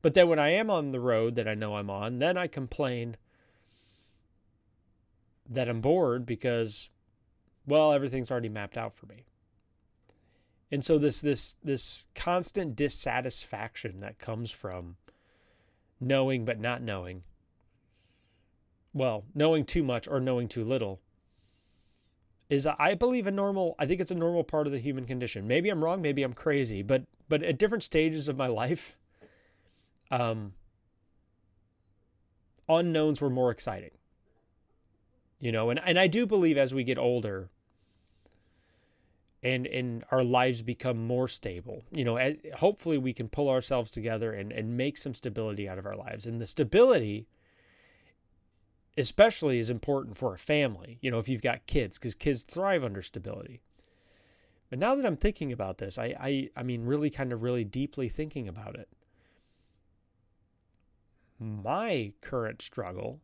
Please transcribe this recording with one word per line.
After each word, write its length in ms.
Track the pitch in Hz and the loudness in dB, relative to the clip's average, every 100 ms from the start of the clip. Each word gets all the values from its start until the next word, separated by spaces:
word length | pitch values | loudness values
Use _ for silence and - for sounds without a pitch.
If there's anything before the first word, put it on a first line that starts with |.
But 120 | 160 | 6
then 140 | 165 175 | 6 6
when 100 | 156 | 6
I 120 | 147 | 4
am 200 | 185 220 | 4 2
on 220 | 180 143 | 0 0
the 80 | 131 | -2
road 340 | 123 113 113 120 | 2 4 2 0
that 120 | 110 | -2
I 60 | |
know 220 | 107 107 104 | -2 -4 -4
I'm 140 | 101 | -4
on, 280 | 98 107 123 | -4 -4 0
then 180 | 151 185 | 0 0
I 100 | 170 | -2
complain 680 | 143 127 - 139 120 120 113 _ _ _ _ _ _ _ _ _ _ _ _ _ _ _ _ _ _ _ _ _ _ - | -6 -8 -4 -2 -2 -6 -10 _ _ _ _ _ _ _ _ _ _ _ _ _ _ _ _ _ _ _ _ _ _ -8
that 200 | 123 120 | -4 -2
I'm 120 | 113 | 0
bored 460 | 127 180 147 120 120 | 2 4 4 0 -4
because, 640 | 113 127 120 113 - - _ _ _ _ _ _ _ - | -4 0 0 -2 -6 -14 _ _ _ _ _ _ _ 4
well, 260 | 151 156 | 6 6
everything's 380 | 143 139 131 120 | 6 2 -2 -2
already 180 | 123 113 | -2 -2
mapped 280 | 107 101 127 | -6 -8 -6
out 180 | 113 | -8
for 120 | - 101 | -10 -20
me. 180 | 101 - _ _ _ _ _ _ _ _ _ _ _ _ _ _ | -20 -20 _ _ _ _ _ _ _ _ _ _ _ _ _ _
And 140 | 143 | -4
so 140 | 131 156 | 4 6
this, 220 | 147 - | 6 2
this, 360 | 147 135 - - | 0 0 -4 -8
this 440 | 156 135 - - - | -4 -2 -2 -8 -12
constant 640 | - - 180 175 202 165 113 | -6 0 0 0 -4 -4 0
dissatisfaction 1200 | 143 - - 120 131 - - 104 113 - 110 92 | 0 0 -2 -2 -2 -6 -8 -8 -8 -8 -10 -8
that 180 | 101 110 | -12 -12
comes 320 | - 113 113 | -8 -6 -8
from 460 | - 98 90 87 87 - _ _ _ _ _ _ _ _ _ | -8 -10 -8 -12 -16 -20 _ _ _ _ _ _ _ _ _
knowing 440 | 127 135 135 131 | 0 2 2 0
but 140 | 113 113 | -2 -2
not 240 | 113 120 | -2 -4
knowing, 400 | 117 98 90 92 - _ _ _ _ _ _ _ _ _ _ _ _ _ _ _ _ | -6 -6 -8 -12 -16 _ _ _ _ _ _ _ _ _ _ _ _ _ _ _ _
well, 320 | 143 131 107 110 | 0 0 0 -6
knowing 300 | 147 156 160 | 2 4 4
too 180 | 135 170 | 2 0
much 260 | 139 120 - | 2 0 -2
or 120 | 139 | -2
knowing 280 | 127 123 120 | 0 0 -2
too 160 | 120 | -4
little, 360 | 110 131 104 95 _ _ _ _ _ _ _ _ _ _ _ _ _ _ _ | -2 0 -2 -6 _ _ _ _ _ _ _ _ _ _ _ _ _ _ _
is, 160 | 139 147 | 0 2
I 280 | - 151 | 2 2
believe, 320 | 196 240 254 202 | 4 2 2 0
a 40 | |
normal, 440 | 196 202 196 175 - | 0 0 2 0 0
I 80 | 143 | -2
think 140 | 180 | 0
it's 100 | 180 | 0
a 60 | 180 | 0
normal 280 | 165 175 | 2 2
part 220 | 156 156 147 | 0 0 0
of 60 | |
the 60 | 139 | -2
human 280 | 127 131 123 | -2 -4 -4
condition. 400 | 127 123 110 101 | -4 -4 -4 0
Maybe 240 | 139 190 | 2 2
I'm 120 | 180 | 0
wrong, 200 | 160 190 | 0 0
maybe 200 | 156 143 | 0 0
I'm 120 | 131 | -2
crazy, 480 | 120 160 143 123 101 | -2 0 2 0 -4
but, 220 | 101 131 - _ - | 0 0 0 _ -2
but 140 | 151 | 0
at 160 | 170 131 | 2 2
different 240 | 208 220 | 2 0
stages 460 | - 160 160 156 143 | 0 2 2 0 -4
of 80 | 131 | -2
my 100 | 127 | 0
life, 500 | 110 123 165 - - _ _ - _ _ _ _ _ _ _ _ | 0 0 -2 -6 -20 _ _ -20 _ _ _ _ _ _ _ _
um, 420 | 127 120 110 101 - - _ _ _ _ _ _ _ _ _ _ _ _ _ _ _ _ _ _ _ - | 0 0 -2 -6 -12 -20 _ _ _ _ _ _ _ _ _ _ _ _ _ _ _ _ _ _ _ 2
unknowns 520 | 165 175 160 156 147 | 4 4 2 2 2
were 100 | 143 | 0
more 200 | 127 127 | 2 2
exciting, 420 | 113 - 98 92 _ _ _ _ _ _ _ _ _ _ _ _ _ _ _ | 0 -6 -8 -12 _ _ _ _ _ _ _ _ _ _ _ _ _ _ _
you 120 | 123 | -2
know, 180 | 113 117 | 0 2
and, 100 | 139 | 0
and 140 | 180 175 | 4 6
I 80 | 190 | 6
do 200 | 208 233 | 4 2
believe 320 | 208 170 139 | 4 4 4
as 160 | 135 | 2
we 100 | 135 | 2
get 140 | 123 127 | 0 2
older 500 | 123 123 110 95 92 _ _ _ _ _ _ _ _ _ _ _ _ _ _ _ _ _ _ _ | 2 2 -2 -6 -10 _ _ _ _ _ _ _ _ _ _ _ _ _ _ _ _ _ _ _
and, 240 | 123 131 127 | -2 -2 -2
and 380 | 127 123 117 - | -4 -4 -6 0
our 120 | 131 | 2
lives 400 | 123 123 127 120 | 4 4 4 0
become 440 | 113 120 127 117 113 | -4 -4 -2 -2 0
more 220 | 123 127 | 0 -2
stable, 540 | - 107 87 117 101 - | -4 -8 -8 -10 -14 -10
you 120 | 160 | -2
know, 120 | 120 117 | 0 2
as, 200 | 131 151 156 139 | 0 -2 -12 2
hopefully 400 | 185 208 165 151 | 2 2 0 0
we 140 | 131 | 0
can 160 | 117 113 | -4 -6
pull 200 | - 143 | 0 2
ourselves 420 | 131 120 127 113 | 2 2 -2 -2
together 420 | - 110 110 113 | -6 -4 -2 -4
and, 200 | 107 101 | -4 -6
and 240 | 113 110 120 | -6 -4 -2
make 200 | 139 143 | -2 -2
some 180 | 143 | -8
stability 540 | 120 123 104 110 104 98 | -8 -8 -4 -4 -4 -6
out 100 | 92 | -6
of 80 | 98 | -8
our 100 | 101 | -8
lives. 300 | - - 107 | -8 -10 -8
And 140 | 117 | -6
the 60 | 113 | -6
stability 800 | - 120 190 254 202 107 104 - _ _ _ _ _ _ _ _ _ _ _ _ _ _ _ _ - | 0 4 8 8 6 2 -6 -8 _ _ _ _ _ _ _ _ _ _ _ _ _ _ _ _ -4
especially 600 | 127 - 220 - 151 123 | -2 8 6 8 0 0
is 120 | 113 | 0
important 460 | 120 - 139 123 98 | -4 -2 -2 -2 -4
for 180 | 127 | -4
a 40 | 92 | -4
family, 600 | - 151 135 92 90 117 | 0 2 2 -2 -14 -6
you 100 | 131 | -2
know, 80 | 117 | -2
if 100 | 117 | -2
you've 140 | 123 | 0
got 240 | 127 - - | 0 -2 0
kids, 320 | 143 107 - | 0 0 -6
'cause 160 | 120 | -10
kids 280 | - 151 127 | -2 -2 -2
thrive 420 | - 165 196 180 | -4 -4 0 0
under 180 | 123 98 | 0 -6
stability. 580 | - - 90 - - 123 _ _ _ _ _ _ _ _ _ _ _ | -10 -12 -10 -12 -12 -18 _ _ _ _ _ _ _ _ _ _ _
But 80 | 131 | -2
now 160 | 208 | 2
that 120 | 277 247 | 2 2
I'm 100 | 160 | 2
thinking 360 | 208 202 143 | 2 2 -6
about 260 | 120 95 92 | -4 -6 -6
this, 200 | 98 107 | -8 -6
I, 160 | 117 - | -6 -4
I, 320 | 135 139 135 - | -2 -2 -4 -6
I 60 | |
mean, 220 | 123 120 | -4 -4
really 260 | 117 147 151 | 0 0 0
kind 220 | 147 131 | -2 -4
of 100 | 117 | -2
really 220 | 120 123 | 0 0
deeply 440 | 104 127 143 - 123 | -2 -4 -4 -4 -6
thinking 400 | - 156 143 107 | -4 -6 -6 -8
about 280 | 92 107 - | -10 -12 -14
it, 120 | - _ _ _ _ _ _ _ _ _ _ _ _ _ _ _ _ _ _ _ _ _ _ _ _ _ | -18 _ _ _ _ _ _ _ _ _ _ _ _ _ _ _ _ _ _ _ _ _ _ _ _ _
my 760 | 113 104 101 165 226 156 104 - | -8 -6 -4 -2 -2 -2 -4 -10
current 420 | - 127 110 113 | -8 -6 -4 -8
struggle 580 | - - 95 92 110 147 | -12 -10 -8 -8 -10 -10